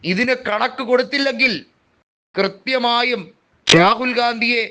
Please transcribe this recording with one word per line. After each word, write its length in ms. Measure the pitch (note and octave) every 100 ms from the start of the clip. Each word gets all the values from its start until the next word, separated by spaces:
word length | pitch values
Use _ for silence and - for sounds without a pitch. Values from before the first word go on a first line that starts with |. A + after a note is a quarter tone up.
ഇതിന് 340 | D#3+ F#3 B3 B3+ B3
കണക്ക് 360 | G#3 B3 B3+ A#3+
കൊടുത്തില്ലെങ്കിൽ 640 | B3 B3+ C#4 C#4 A#3 B3+ F3 - _ _ _ _ _ _ -
കൃത്യമായും 840 | G3 G3 - C4 A#3+ A#3+ B3 A#3+ E3+ _ _ _ - D#3
രാഹുൽ 340 | F3+ A3+ B3+ A#3+
ഗാന്ധിയെ 420 | A#3+ A#3 A#3 A#3+ G#3+